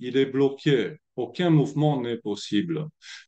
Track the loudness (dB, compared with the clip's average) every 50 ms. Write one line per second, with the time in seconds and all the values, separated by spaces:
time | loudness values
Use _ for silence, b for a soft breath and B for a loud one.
0 | -8 -2 0 0 0 2 2 2 2 2 0 0 0 2 2 2 0 -2 -6 -12
1 | _ _ _ -8 -8 -6 -4 0 2 4 4 4 4 2 0 0 0 2 2 0
2 | -2 -4 -6 -6 -4 -6 -6 -6 -4 -2 -2 0 0 -2 -4 -6 -6 -8 -12 B
3 | B B B B B